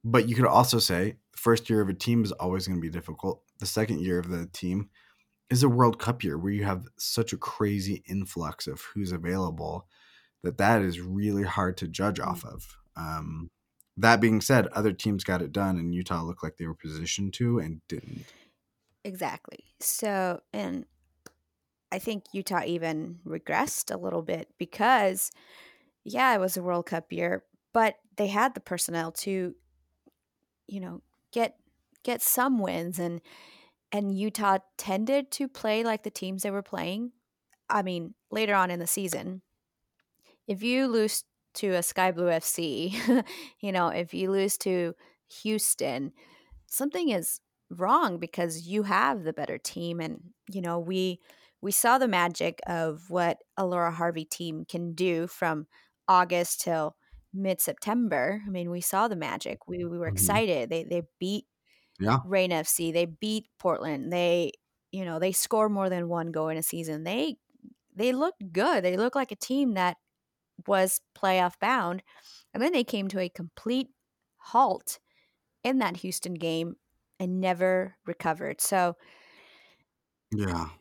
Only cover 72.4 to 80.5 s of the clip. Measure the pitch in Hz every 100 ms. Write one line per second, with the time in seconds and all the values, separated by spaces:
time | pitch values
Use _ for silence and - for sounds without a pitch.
72.4 | _ 208 277 349 240 214 196 190 180 -
73.4 | 175 - 220 254 - _ _ _ _ _
74.4 | - 233 262 - - - _ _ _ _
75.4 | _ _ 247 262 202 180 185 - 180 170
76.4 | 165 165 170 - _ _ _ _ 185 185
77.4 | 185 175 185 185 185 _ - 175 165 160
78.4 | 156 - - 190 180 170 - - - -
79.4 | - - _ _ _ _ _ _ _ 104
80.4 | 101